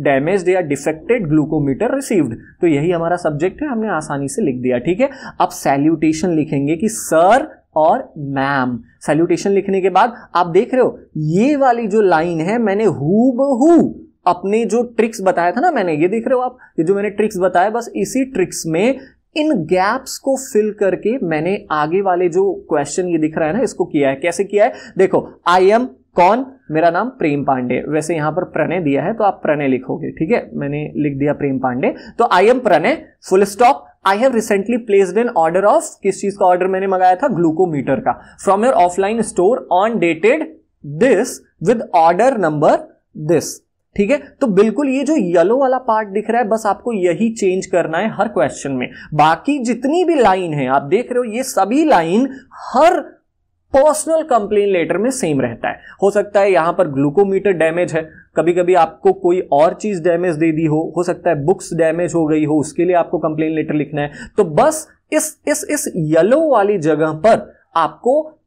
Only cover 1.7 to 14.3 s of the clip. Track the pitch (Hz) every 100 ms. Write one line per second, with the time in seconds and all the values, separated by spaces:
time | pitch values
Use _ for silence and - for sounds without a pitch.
1.7 | 131 233 277 277 214 135 113 - - 175
2.7 | 143 170 170 165 175 170 147 180 - 294
3.7 | 233 220 165 156 143 139 - 185 123 127
4.7 | 123 143 185 269 - - - 180 - 156
5.7 | 139 151 165 160 156 185 160 151 143 139
6.7 | 160 214 - - 160 180 240 - - _
7.7 | 160 156 233 262 - 139 139 135 139 127
8.7 | 120 - _ - 151 170 170 202 196 196
9.7 | 190 185 180 233 - - 170 175 165 240
10.7 | 262 202 - - 156 151 175 247 294 269
11.7 | 240 226 214 202 160 170 165 160 240 220
12.7 | 196 220 147 143 208 254 240 277 240 302
13.7 | 339 156 - - _ -